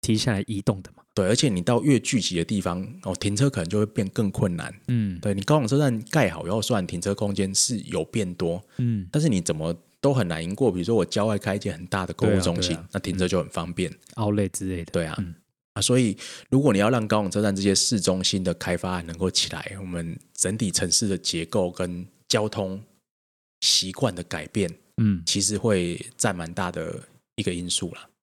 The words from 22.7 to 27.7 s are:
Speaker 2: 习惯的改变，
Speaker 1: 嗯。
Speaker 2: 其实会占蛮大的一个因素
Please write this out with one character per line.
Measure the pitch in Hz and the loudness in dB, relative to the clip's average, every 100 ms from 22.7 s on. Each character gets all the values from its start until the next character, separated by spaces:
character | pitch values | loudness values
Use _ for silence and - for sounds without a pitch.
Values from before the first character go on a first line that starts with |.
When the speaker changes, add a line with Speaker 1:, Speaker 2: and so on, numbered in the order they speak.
| 95 110 _ _ _ _ _ _ _ | -6 -14 _ _ _ _ _ _ _
Speaker 2:
习 | - - 95 | 2 2 0
惯 | - 123 | 0 -2
的 | 90 | -2
改 | 87 82 76 | -8 -8 -4
变， | - 90 85 _ - | -2 -2 -2 _ 2
Speaker 1:
嗯。 | 110 95 85 | 2 2 0
Speaker 2:
其 | 104 | 0
实 | 101 104 | 0 0
会 | 113 98 87 87 - - | 2 2 2 -4 -10 -2
占 | 113 | -2
蛮 | 90 82 | -2 -6
大 | 87 90 | -4 -4
的 | 85 80 85 - _ _ | -4 -8 -8 -14 _ _
一 | - | -6
个 | 104 | -4
因 | 87 | -2
素 | 87 | -2